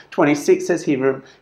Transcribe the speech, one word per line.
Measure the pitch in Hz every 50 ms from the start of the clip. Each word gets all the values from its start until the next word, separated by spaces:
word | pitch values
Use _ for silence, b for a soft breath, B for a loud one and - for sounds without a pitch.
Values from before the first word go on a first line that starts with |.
| B B
twenty-six | B - 170 143 147 143 - - 185 185 -
says | - 175 165 -
he | - 131
rem-, | 127 131 135 135 135 - b b b